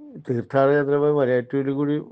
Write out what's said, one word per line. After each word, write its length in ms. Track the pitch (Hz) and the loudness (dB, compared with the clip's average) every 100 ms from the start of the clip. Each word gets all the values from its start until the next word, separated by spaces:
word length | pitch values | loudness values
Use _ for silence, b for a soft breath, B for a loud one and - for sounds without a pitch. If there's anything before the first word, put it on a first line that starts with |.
| - 226 | -20 -12
തീർത്ഥാടന 500 | 147 120 98 135 135 | -6 -6 -2 2 4
കേന്ദ്രമായ 380 | 147 139 143 147 | 2 2 0 2
മലയാറ്റൂരിൽ 640 | 147 127 123 120 139 139 | 2 2 0 0 -4 -2
കൂടി, 200 | 139 147 147 - | -2 -2 -4 -6